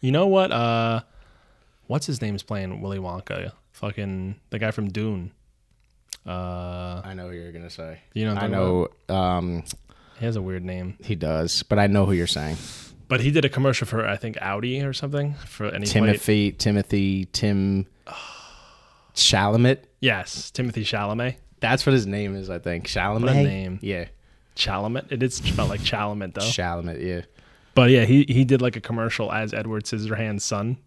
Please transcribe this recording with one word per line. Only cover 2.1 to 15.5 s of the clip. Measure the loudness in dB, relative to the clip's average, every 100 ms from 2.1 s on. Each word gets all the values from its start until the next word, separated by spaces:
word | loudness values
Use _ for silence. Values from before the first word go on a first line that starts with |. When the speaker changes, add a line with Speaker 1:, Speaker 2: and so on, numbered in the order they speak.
| -4
Speaker 1:
name's | -4 -6
playing | -6 -6 -6 -6
Willy | -6 -6
Wonka? | -8 -10 -10 -10 -10 -12 _
Fucking | -10 -10 -6 -6 -4 -6 -8 _
the | -4
guy | -4
from | -2 -4
Dune. | -4 -4 -4 -8 _ _ _ _ _ _ _ _ -18 -10
Uh, | -8 -6 -8 -8 -8 -8 -10
Speaker 2:
I | -12 -12
know | -12
who | -12
you're | -14
gonna | -14 -16
say. | -14 -14 -14 _
Speaker 1:
You | -4 -2
know | -2
what |
I'm | -2
Speaker 2:
I | 0
Speaker 1:
talking | 2
Speaker 2:
know, | 2 0 _ _
Speaker 1:
about? | 0 2 0
Speaker 2:
um, | 0 -4 -6 -14 _ -20 _ -8
Speaker 1:
He | -4
has | -4
a |
weird | -4 -6
name. | -6 -8 -8 -10
Speaker 2:
he | -6 -4
does, | 0 0 0 -2
but | 0 4
I | 6
know | 6 4
who |
you're | 4 2
saying. | -2 -2 -6 -8 -16 -18 -20 -2
Speaker 1:
But | 0
he | 4
did | 4
a | 2
commercial | 2 2 2 -2
for, | -2 -2
I | -2
think, | -6 -6
Audi | -4 -4 -4 -4
or | -4
something. | -6 -4 -4 -4 -6
For, | -12